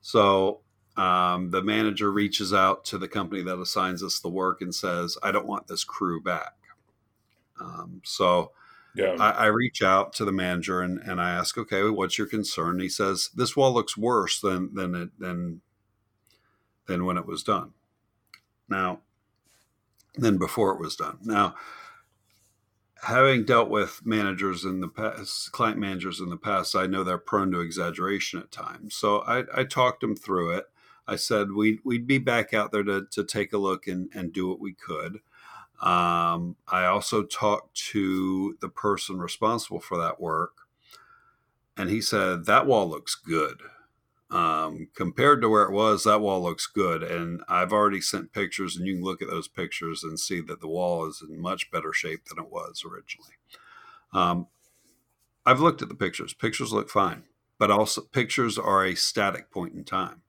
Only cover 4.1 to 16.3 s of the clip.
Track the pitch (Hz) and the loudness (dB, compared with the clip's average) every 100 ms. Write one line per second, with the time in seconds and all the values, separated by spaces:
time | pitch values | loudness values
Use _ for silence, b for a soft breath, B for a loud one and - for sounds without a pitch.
4.1 | - 87 92 92 90 90 87 95 87 87 | -4 -4 -2 0 -2 -6 -4 -2 -2 -4
5.1 | - 104 98 - 101 - - - - 95 | -4 0 0 -2 -8 -6 -8 -8 -4 -2
6.1 | 82 92 82 - _ _ - _ _ _ | -2 -2 -4 -6 _ _ -20 _ _ _
7.1 | _ _ _ _ - 87 85 90 90 - | _ _ _ _ -16 -14 -12 -14 -14 -10
8.1 | - 92 90 82 b b b b - 95 | 0 4 4 0 b b b b -2 0
9.1 | 90 107 - 110 110 123 - 98 95 98 | 4 4 6 4 4 0 2 6 6 4
10.1 | - 101 95 90 87 85 90 90 92 95 | -2 0 0 0 -2 -2 -2 -2 -4 -6
11.1 | 90 87 87 90 - 113 98 104 101 92 | -2 -2 0 -2 -4 -2 2 2 2 -2
12.1 | - 104 110 98 - 85 90 92 - 98 | -2 -2 -2 -4 -2 -2 -2 -2 -2 0
13.1 | 92 - - 117 - 135 120 104 - 113 | 0 -4 -2 -2 4 4 4 -2 -2 2
14.1 | 120 90 - 101 92 92 98 92 87 87 | 2 2 0 0 0 -4 -4 -4 -4 -8
15.1 | _ 92 87 87 82 _ _ _ _ _ | _ -8 -6 -6 -8 _ _ _ _ _
16.1 | _ _ | _ _